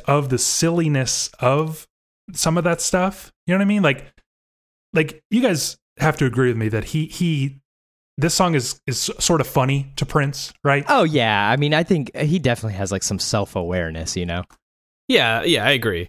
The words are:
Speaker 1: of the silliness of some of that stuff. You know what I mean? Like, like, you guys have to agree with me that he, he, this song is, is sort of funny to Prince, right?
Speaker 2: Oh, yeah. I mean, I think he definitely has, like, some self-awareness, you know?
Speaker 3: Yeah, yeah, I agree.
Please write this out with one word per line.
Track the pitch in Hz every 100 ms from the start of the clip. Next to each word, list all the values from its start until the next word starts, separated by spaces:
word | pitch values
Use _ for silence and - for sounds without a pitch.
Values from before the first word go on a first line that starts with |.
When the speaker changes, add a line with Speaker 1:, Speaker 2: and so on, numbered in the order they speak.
| -
Speaker 1:
of | 143 139
the | 123
silliness | - - 165 170 160 143 123 - - -
of | 123 139 156 156 - _ _ _ -
some | 190 - 165
of | 170
that | 170
stuff. | - 185 185 196 - _ -
You | 180
know |
what | 196
I |
mean? | 208
Like, | 170 139 - _ _ _ _ _ _ _ _ 170
like, | 151 - _
you | 214
guys | 247 170 - - _ _
have | 156 -
to | 135
agree | 117 127
with | 117
me | 110
that | 110 98
he, | 156 156
he, | - 175 156 135 - _ _ _ _ _ -
this | 151 -
song | 185 156
is, | 123 - -
is | 123 - -
sort | - 165
of | 151
funny | - 131 139 139 -
to | 139
Prince, | 156 139 143 - - 143
right? | 143 143
Speaker 2:
Oh, | 277
yeah. | 175 151 113 104 101
I | 127
mean, | 147 151
I |
think | 170 180 131 -
he | 147 180
definitely | 131 120 110 98
has, | 98
like, | 95
some | - 98
self-awareness, | - 110 101 - 85 90 82 80 82 -
you | 87
know? | 85 90 _ _ _ _ _ _
Speaker 3:
Yeah, | 233 123 113
yeah, | - 147 107
I |
agree. | 139 113 87